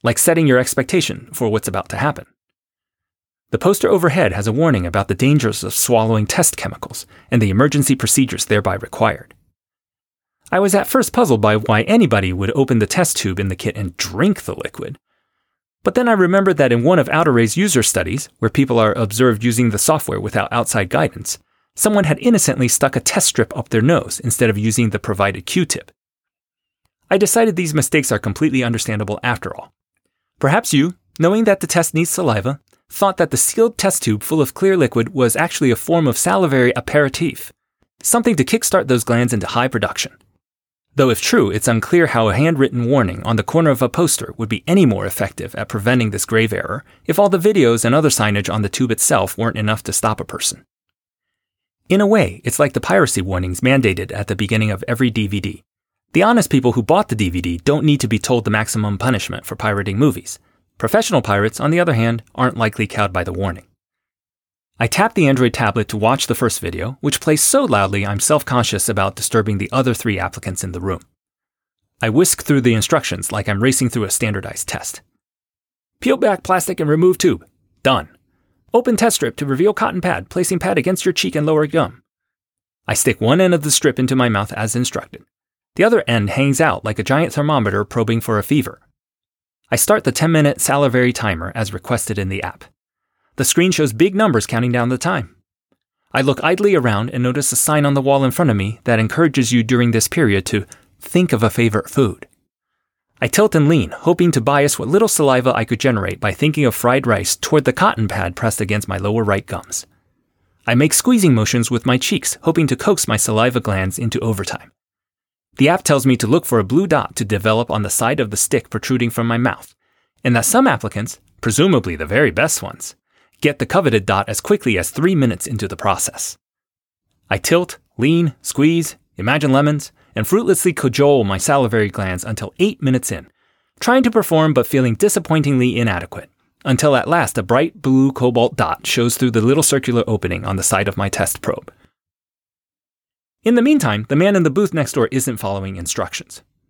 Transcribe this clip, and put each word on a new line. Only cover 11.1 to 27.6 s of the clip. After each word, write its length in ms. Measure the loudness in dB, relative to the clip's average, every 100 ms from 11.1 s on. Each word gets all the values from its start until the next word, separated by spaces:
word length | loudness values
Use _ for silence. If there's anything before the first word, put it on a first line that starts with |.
puzzled 260 | 0 2 4
by 160 | 4
why 280 | 2 2 0
anybody 500 | 4 4 4 2 0
would 180 | -2 -2
open 240 | 0 2 2
the 80 | 0
test 280 | 0 -2
tube 240 | -2 -4 -2
in 80 | -4
the 80 |
kit 220 | -4 -6 -6
and 180 | -8
drink 460 | -8 -8 0 0 0
the 140 | -8
liquid. 420 | -10 -10 -10 -14 -14 _ _ _ _ _ _ _ _
But 120 | -2
then 140 | 0 0
I 40 |
remembered 440 | 2 4 4 2 2
that 160 | 2
in 100 | 4
one 160 | 4 2
of 80 | 2
Outer 240 | 0 2
Ray's 240 | 4 2
user 280 | 0 0 2
studies, 440 | 0 -2 -4 -6 -8 _
where 100 | -2
people 300 | 0 2 2
are 140 | 2
observed 520 | 0 -4 2 2 4
using 240 | 0 2 0
the 100 | 2
software 400 | 0 0 -2 -6
without 320 | -4 -4 -2
outside 380 | -2 -2 -2 -2
guidance, 480 | -2 -2 -6 -10 -12 _ _ _
someone 300 | -2 0 2
had 140 | 2 2
innocently 480 | 2 2 2 0 0
stuck 280 | 2 0
a 40 | 0
test 280 | -2 0 0
strip 280 | 0 -2
up 140 | -2 -2
their 120 | 2
nose 380 | 2 2 -2 -6
instead 280 | -6 0 0
of 80 | 2
using 320 | 0 0 0
the 100 | -2
provided 460 | -4 0 -2 -2
Q-tip. 460 | -4 -2 -2 -4 -10 _ _ _ _ _ _ _ _ _ _ _ _
I 60 | 2
decided 380 | 2 4 2
these 180 | 0